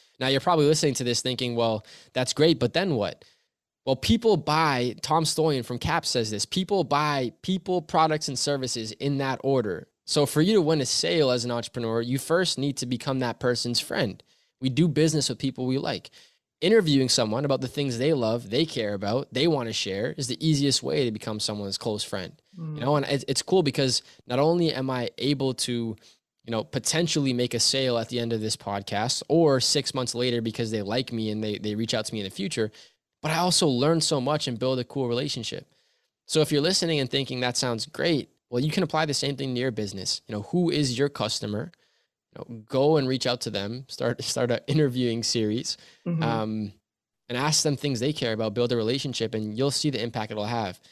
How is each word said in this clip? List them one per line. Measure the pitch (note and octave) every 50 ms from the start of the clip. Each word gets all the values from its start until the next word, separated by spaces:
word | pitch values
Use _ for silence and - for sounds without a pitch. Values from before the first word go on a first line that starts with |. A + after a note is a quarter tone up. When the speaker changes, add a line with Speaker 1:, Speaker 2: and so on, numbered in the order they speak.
| _ _ _ _
Speaker 1:
Now, | C3 C3
you're | C#3 C3+
probably | - F3+ F3 D#3+ D3
listening | D3 D#3 D3+ - D3 B2
to | - B2+
this | A#2+ A#2+ -
thinking, | - B2+ B2+ A#2 C3 B2 A#2+
"Well, | A#2 A#2 A2+ A2 G#2 - - - - - _
that's | _ B2+ B2+ -
great, | - C#3+ D3+ E3+ D#3+ -
but | A#2+ A2+
then | - D#3+ G3 F#3+ D3
what?" | A2 G2+ E2 - - - _ _ _ _ _ _ _ _ _ _ _ _
Well, | - C4+
people | B3+ - - A3+ A#3 A#3 A3+ G3+
buy, | D#3 D3+ D#3 D3+ D#3+ E3 D3+ C#3 B2 B2 B2+ - -
Tom | - - D#3 E3 D#3+
Stoyan | D3+ - - D#3 D#3+ C#3+ C3 A2+
from | - B2 A#2
caps | - D3+ D3+ E3+ - -
says | - B2 A2+ G#2+
this, | G#2+ G2+ -
"People | - - F#3 F#3 - G3+ F#3+ D#3
buy | A2 C#3 C#3+ D3+ D3+ D3 C#3 B2+ A2+ - _
people, | - - F#3+ F#3 - - F3+ F3
products, | D#3+ - - E3 D#3+ D#3+ D3+ D3+ - -
and | C3 A#2+
services | - D3 C#3+ C3+ B2+ A#2+ - A#2+ A2 A2
in | - - C3 C#3+ C#3+ C3+
that | C#3 C3+ C3 -
order." | - C3+ C#3 C3 A2 G#2 F2 - - - _ _ _
So | - - D3+ C#3+
for | - - D3+
you | D#3+ F#3+ A3+
to | G3+
win | D#3+ D3+ E3 D3+
a | B2+
sale | - - - - E3+ F3 E3 D3 B2+
as | B2 B2 A#2
an | B2
entrepreneur, | A#2+ A#2+ A2+ - - B2+ A#2 A2+ A2+ A#2
you | A#2 A#2+ C3 C3
first | - - D#3+ F3+ F#3 E3+ - -
need | C3+ C#3+ C3+ -
to | C3
become | B2 B2 A2+ - C#3+ C3+ C3
that | B2+ A#2+ A2+ -
person's | - B2 B2 A2 - B2 A#2+ -
friend. | - - - - C#3 G#2 F2+ - _ _ _ _ _ _ _ _
We | C3 C3
do | B2 C3 E3+ E3+
business | B2+ D3+ D#3 D#3+ D3+ D3+ - -
with | B2 -
people | - C3+ B2 - B2+
we | B2+ C3 C#3
like. | - - A#2 F2+ - - - - - _ _ _ _ _ _ _
Interviewing | D#3 F3+ A3 A3+ F#3 D#3 C#3+ C3+ C3 B2
someone | - - A#2 G#2+ G#2+ B2 C#3+
about | C#3 C3+ B2+
the | C3 B2+
things | - D3 C#3+ C3+ A#2 A2+
they | C3 D#3 D#3+
love, | C3 A#2 A2 A2+ A#2+ - F#2+
they | G#2+ C#3 E3+
care | - - B2+ A2 G2+ G#2
about, | G2 G2+ G2+ A2+ C3 C#3+ -
they | A#2 B2 D3+
wanna | E3+ D#3 C3+ A#2+ A2+
share | A2 - - G2 F#2+ G2 A2 - - -
is | C3+
the | A#2+ B2 - D#3
easiest | D#3+ D#3 C#3 C#3+ C#3 B2+ -
way | - C3+ D3 D3+ C3
to | A#2
become | G#2+ G#2 - A#2 G#2+ G#2+
someone's | - - G#2+ G#2 G2+ G2 G2 -
close | - A#2 G#2+ G2+
friend. | - - - G2 F2+ - - _ _ _ -
You | F3 E3
Speaker 2:
Mm. | D#3 D3+ G#2
Speaker 1:
know, | A#2 C3+ D3+
and | D3 C3+
it's, | - C#3 C3+ - -
it's | C3+ -
cool | - - F#3 F#3+
because | E3 C#3 - - C3+ C3 A#2+ - - - - - _
not | - A#2+ C3+
only | C#3+ D#3+ E3+ F3 E3+ D#3
am | - C3 C3 C3
I | C3 B2+ A#2+ - - -
able | A#2+ C#3 D3 C3 C3+ C3 B2
to, | - - - B2 A#2 A#2 A2+ G#2+ - _ - _ _ _ _ _ _ _
you | A#2
know, | A#2 A2 -
potentially | - - C3 - - - D#3 F3 D#3 - D#3 C#3 C3+
make | B2 A#2+ B2 A#2+ -
a | A2+
sale | - - - C3+ C3 B2+ A#2+ A#2
at | A2+ -
the | B2 A#2+
end | A#2 A#2
of | A#2 A2
this | G#2+ A2 -
podcast | - - G2+ G2+ G2+ G2+ - G#2+ G2+ A2 C3 - - - -
or | D3 E3 E3 D3+ C3+ B2+
six | - - - D3 C3+ - -
months | C3+ B2 A#2+ -
later | A#2+ B2 B2+ A#2+ A#2+
because | A2+ A2+ A2 - A#2 A2
they | A2 G#2+
like | G2 G2 A2 B2+ C3 -
me | B2 A2+ A2 G#2+
and | G#2+ G#2+ A2
they, | G#2+ G#2 F#2
they | F#2+ G#2+ G#2
reach | G#2+ A2+ A2 -
out | A2 G#2+
to | - -
me | G#2+
in | G2
the | F#2+
future, | - - G3 F#3 - A#2+ A2 G#2 - - - - _ _ _ _ _ _
but | - D#3
I | D#3
also | D#3+ F3 F3+ F3 - F3+ D3+
learn | B2+ A#2+ C3+ D3+ E3 D#3+
so | - - D#3+ C#3
much | B2 C#3 D3+ D3 - C#3
and | A#2+ G#2
build | B2+ C3 C3 B2+
a | A#2+
cool | - - C#3+ C3
relationship. | A#2+ A#2+ B2 D3 D3 - B2+ A2 - - F#2+ - _ _ _ _ _ _ _ _ _ _ _ _
So | - - D#3
if | D3+ D3
you're | D3+ C#3+
listening | D3 F3 F#3+ - F#3 E3 D#3+ C#3+
and | C3 B2
thinking, | - C#3 C3+ B2 B2+ B2
"That | B2 B2 B2
sounds | - - B2+ A#2 A2 A2
great," | - - - C3+ E3+ D#3+ C3 - - _ _ _ _
well, | A#2+ B2
you | C#3 D#3
can | D3+ G3+ F3+
apply | D3+ - D#3 D#3+
the | D3+ C3+
same | - - C#3 C#3
thing | B2 C#3 C3 B2+
to | A#2+
your | B2+ C3
business. | A2 A2 G#2+ G2 G2 F#2+ F#2 - - - - -
You | A2
know, | G#2
who | G#2+ - - F3+ F3 E3
is | - D3 D3 B2+ A#2+ A#2+
your | C#3+ C#3+
customer? | C#3+ - A#2 A2 - - - G#2 G#2 G#2 D3+ F3 - _ _ _ _ _ _ _ _ _ _ _
You | _ - - - A#2+
know, | A2+ G#2+ _
go | - C3 C#3 D3+ D#3+
and | D3+ C3+ B2+
reach | C3+ B2+ -
out | B2+ B2 B2
to | - A#2
them, | G#2 G2+ G2 G#2+ A#2 B2+ C3+ -
start, | - - B2+ A#2 A#2+ - C3
<laughs> | - -
start | B2 B2 A#2
an | A#2 - - -
interviewing | C3+ D#3 D3+ C3+ B2 B2+ B2 A#2+ A2+ A#2 A2
series, | - - A#2+ A2 G#2+ G#2+ B2 - - - - - - - _ _
Speaker 2:
Mm-hmm. | F3+ E3+ D#3
Speaker 1:
um, | A2+ A#2 A2+ A2+ A2 A2 A2 A2 G#2+ G2 - _ _ _ _ _ _ _ _ _ _ -
and | A#2+
ask | B2 C#3 D#3 D3+ - -
them | D#3 C#3
things | - - C#3+ C3 G#2+
they | A#2+ D3
care | D3+ - C3+ A#2 A2
about, | G#2+ A2 A2 G2+
build | A#2+ A#2+ A#2
a | B2
relationship, | A#2 G#2+ A2 C3 C3+ C3+ C#3 A#2 - A2+ G#2+ A2
and | G#2+ G#2+ G#2+ G#2 A2+
you'll | C3+ C#3+
see | C3 - - D3+
the | C3 G#2+
impact | A2+ A#2+ A2 A#2 G#2+ G#2+
it'll | G#2+ G#2+ G#2
have. | G#2+ A#2+ A#2 G#2+ F#2 F2+ - _ -